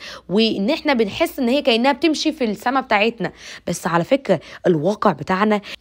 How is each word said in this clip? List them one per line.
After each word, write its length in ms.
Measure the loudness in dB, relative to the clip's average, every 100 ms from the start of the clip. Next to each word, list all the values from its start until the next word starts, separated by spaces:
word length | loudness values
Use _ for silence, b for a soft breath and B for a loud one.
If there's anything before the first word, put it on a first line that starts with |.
| B B -4
وان 400 | 2 2 0 -2
احنا 240 | -2 0
بنحس 460 | 2 0 0 -2 0
ان 100 | 0
هي 120 | 2
كأنها 300 | 2 2 2
بتمشي 400 | 2 2 2 -2
في 120 | -2
السماء 400 | -2 -2 -2 -2
بتاعتنا. 480 | 0 2 0 -2 -6 -8 B B -6
بس 200 | -4 -2
على 160 | 0
فكرة 360 | 2 0 2 0 B B 0
الواقع 440 | 2 2 0 0
بتاعنا 500 | 0 -2 0 2 0 -2 B